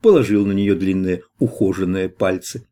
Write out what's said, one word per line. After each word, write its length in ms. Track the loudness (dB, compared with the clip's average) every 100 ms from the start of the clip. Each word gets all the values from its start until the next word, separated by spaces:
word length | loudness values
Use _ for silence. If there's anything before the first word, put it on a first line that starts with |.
положил 420 | 6 4 4 2
на 80 | 2
неё 220 | 0 0
длинные 480 | 0 0 -2 -2 -4 -8 _
ухоженные 680 | -4 -2 -2 -2 -4 -2 -4
пальцы. 580 | -4 -4 -4 -8 -16 -18